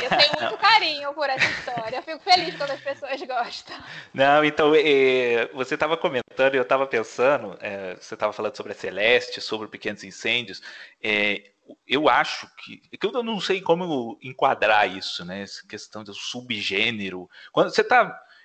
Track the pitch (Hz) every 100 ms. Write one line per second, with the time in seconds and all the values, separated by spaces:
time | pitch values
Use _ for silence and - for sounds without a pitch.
0 | 247 156 294 302 113 - 403 440 339 294
1 | 285 294 285 262 - - - 240 220 247
2 | - 311 - 370 339 - 285 269 285 277
3 | 262 269 277 247 233 - - - - -
4 | - - 139 147 151 151 151 156 151 139
5 | 131 127 123 117 120 139 123 151 151 165
6 | 180 135 - - 135 135 123 135 135 120
7 | 110 - 123 139 107 87 110 98 95 90
8 | - 107 113 104 107 - 107 101 - 92
9 | 110 120 123 - - 110 107 101 - 107
10 | 98 - 117 117 117 90 - - - _
11 | 110 104 104 101 _ _ - - - 131
12 | 156 123 156 - - - - - _ -
13 | 202 247 226 214 - 190 - 170 180 147
14 | 117 110 131 127 135 113 107 107 101 92
15 | - - 87 95 98 - - 107 - 107
16 | 104 98 - 123 123 110 101 95 113 113
17 | 95 92 90 - - - 196 - 214 254
18 | 190 - - -